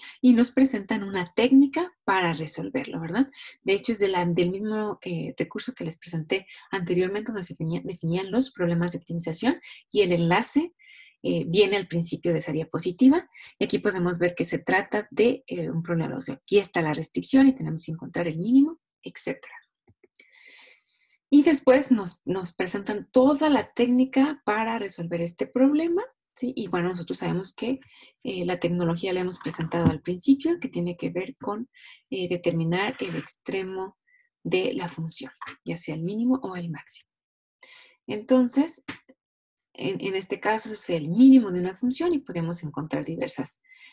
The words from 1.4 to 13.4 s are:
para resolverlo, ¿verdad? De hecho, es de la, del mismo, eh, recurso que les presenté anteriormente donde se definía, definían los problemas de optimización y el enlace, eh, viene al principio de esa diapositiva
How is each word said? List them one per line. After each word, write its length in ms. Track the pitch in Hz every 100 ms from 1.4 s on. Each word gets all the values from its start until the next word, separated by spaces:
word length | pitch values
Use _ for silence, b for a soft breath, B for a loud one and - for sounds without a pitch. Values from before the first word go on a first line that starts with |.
| 247 269 277 311 359 -
para 300 | - 190 175
resolverlo, 640 | 160 156 - 170 131 131 170
¿verdad? 280 | 165 202 277 B B B
De 100 | -
hecho, 200 | 196 -
es 60 | 220
de 100 | 196
la, 160 | 185 175
del 260 | 170 175
mismo, 480 | 196 214 214 208 -
eh, 320 | 185 165 160 -
recurso 360 | 165 208 -
que 120 | - 165
les 120 | -
presenté 480 | 170 165 156 190 - B B
anteriormente 600 | 190 175 180 185 202 226
donde 120 | 214
se 100 | 175
definía, 280 | - 160 170 -
definían 460 | 175 165 180 190
los 200 | 220 262
problemas 400 | - 170 170 175
de 60 | 170
optimización 640 | - 170 165 160 233 339 B B _
y 120 | 202
el 100 | 185
enlace, 640 | 170 170 185 240 285 339 - B B B B
eh, 220 | - 170 -
viene 280 | 185 196 202
al 120 | 180
principio 440 | 170 170 156 175
de 60 | 160
esa 140 | 156
diapositiva 760 | 156 160 160 185 180 262 330 - B